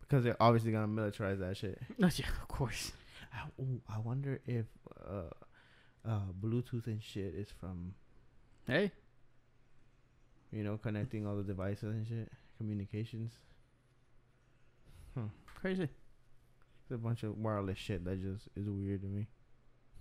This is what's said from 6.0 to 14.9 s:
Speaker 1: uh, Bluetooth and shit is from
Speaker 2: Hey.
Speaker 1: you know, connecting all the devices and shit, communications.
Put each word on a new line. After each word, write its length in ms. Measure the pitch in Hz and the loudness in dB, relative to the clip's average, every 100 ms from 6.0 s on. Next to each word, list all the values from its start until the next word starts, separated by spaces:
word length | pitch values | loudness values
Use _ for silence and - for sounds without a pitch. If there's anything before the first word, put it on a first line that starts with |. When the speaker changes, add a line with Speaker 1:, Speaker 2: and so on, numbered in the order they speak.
| 117 | -2
Speaker 1:
uh, 120 | 107 95 90 | 0 -2 -2
Bluetooth 460 | 110 117 123 120 113 | 0 0 0 -2 -2
and 140 | 107 | -4
shit 320 | - 104 95 | -4 -4 -2
is 140 | 87 101 - | -4 -6 -8
from 340 | 87 90 90 101 - - - - - - - | -8 -6 -8 -10 -16 -20 -20 -20 -20 -10 0
Speaker 2:
Hey. 240 | 135 196 - - - - - - - - - - - - - - - - | 4 2 0 -16 -20 -20 -20 -20 -20 -20 -20 -20 -20 -20 -20 -20 -20 -8
Speaker 1:
you 120 | 107 | -4
know, 140 | 104 107 | -2 -2
connecting 480 | 113 107 107 107 104 | -2 -2 -2 -2 -2
all 100 | 104 | 0
the 80 | |
devices 520 | 101 95 95 104 107 110 | -2 -2 -2 -2 -2 -2
and 120 | 110 | -2
shit, 240 | 113 110 - - - | -4 -6 -12 -16 -8
communications. 720 | 107 104 101 104 113 113 113 - - - - - - - - - - - _ - - - - | -4 -2 -2 -4 -4 -4 -6 -8 -18 -20 -20 -20 -20 -20 -20 -20 -20 -20 _ -20 -20 -20 -20